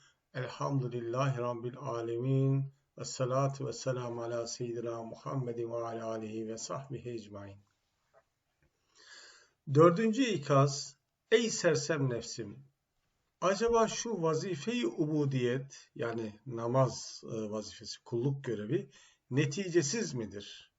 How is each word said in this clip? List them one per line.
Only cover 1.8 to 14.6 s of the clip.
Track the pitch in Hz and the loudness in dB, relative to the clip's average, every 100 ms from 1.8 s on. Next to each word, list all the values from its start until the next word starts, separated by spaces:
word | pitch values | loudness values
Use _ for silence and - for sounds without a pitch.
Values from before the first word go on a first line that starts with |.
| 131 117 117 117 131 135 135 139 139 - _ - | -6 -4 -4 -2 2 4 4 2 0 -8 _ -12
Ve | - | -8
salatu | - 123 131 135 135 131 | -4 0 2 0 -2 -6
ve | |
selamu | - 135 123 120 117 | -4 -4 -2 -4 -6
ala | 117 120 117 | -4 -4 -4
seyyidina | - 120 117 117 117 | -6 -6 -4 -4 -6
Muhammedin | 113 - 156 139 120 117 117 | -8 -10 -6 -4 -4 -4 -4
ve | 117 | -4
ala | 117 117 113 | -4 -4 -4
alihi | 113 107 110 110 | -4 -4 -6 -6
ve | 110 | -6
sahbihi | - 139 139 117 123 | -6 -8 -6 -8 -8
ecmain. | 113 101 101 101 101 _ _ _ _ _ _ _ _ _ _ _ _ _ _ - - - - _ _ - | -8 -10 -12 -14 -16 _ _ _ _ _ _ _ _ _ _ _ _ _ _ -20 -20 -20 -20 _ _ 2
Dördüncü | 139 170 175 226 226 | 8 8 8 4 4
ikaz, | 247 170 143 139 143 - - - _ _ _ | 2 2 4 6 6 2 -8 -14 _ _ _
ey | 233 220 | 4 4
sersem | - 175 143 - 156 131 | 2 4 4 2 2 0
nefsim, | 117 - - 104 - - _ _ _ _ _ _ _ | 0 -6 -8 -10 -12 -20 _ _ _ _ _ _ _
acaba | 180 196 233 233 220 | 0 2 4 6 4
şu | - 233 196 | 0 -4 0
vazife-i | 160 156 190 160 | 2 2 -2 -4